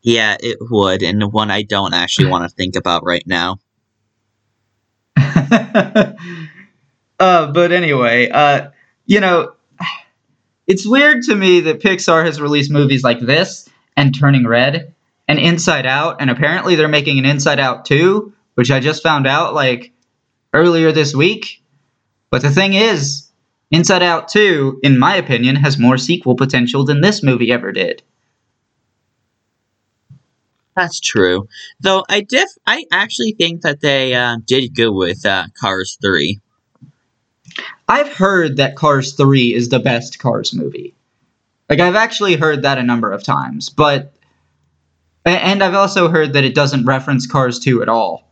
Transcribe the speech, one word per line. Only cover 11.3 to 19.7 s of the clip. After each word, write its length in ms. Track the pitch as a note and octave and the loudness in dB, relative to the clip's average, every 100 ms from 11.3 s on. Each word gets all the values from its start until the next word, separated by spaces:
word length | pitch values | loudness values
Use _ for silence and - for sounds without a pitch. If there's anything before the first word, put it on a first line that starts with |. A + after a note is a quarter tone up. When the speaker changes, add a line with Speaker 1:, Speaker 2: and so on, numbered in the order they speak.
| G#3 | 0
Speaker 2:
me 240 | F#3+ F3+ | 4 4
that 200 | D#3+ D#3 | 2 -2
Pixar 440 | G3+ F3+ - E3 | -2 0 2 2
has 160 | E3 D3+ | 0 -4
released 320 | D3 D3 C#3+ | -2 0 0
movies 320 | C#3+ C#3 C3+ | 2 2 2
like 160 | B2+ A#2+ | 0 -2
this 480 | B2 D3 F#3+ - - _ _ - | 0 0 0 -6 -20 _ _ 0
and 160 | C#3 | 0
Turning 340 | A#2+ C#3+ C#3 A#2 | 2 2 4 2
Red 440 | A#2 C3 D#3+ D#3+ _ _ _ - | 2 2 -2 -8 _ _ _ -4
and 100 | D3+ | 0
Inside 480 | E3 E3+ E3+ D3+ B2+ | 0 0 0 -2 -2
Out, 300 | C3+ E3 E3 | -2 -2 -4
and 80 | C#3 | -4
apparently 460 | A#2+ D3 F3+ - | 0 -2 -2 0
they're 140 | E3 D#3 | 0 2
making 320 | D3+ D3 C#3 | 0 0 0
an 40 | |
Inside 360 | C3+ D3 D3 C#3 | 0 0 0 0
Out 240 | A#2+ A#2+ | -2 -4
two, 480 | - C#3+ F3 G#3 G#3+ _ _ - | 0 2 4 2 -4 _ _ -2
which 140 | B2 | 0
I 80 | C3+ | 2
just 200 | C3+ D3+ | 0 -2
found 260 | E3 D3 C3+ | -2 0 0
out, 260 | C#3+ E3 | 0 -2
like, 380 | D3 C3 | 0 -2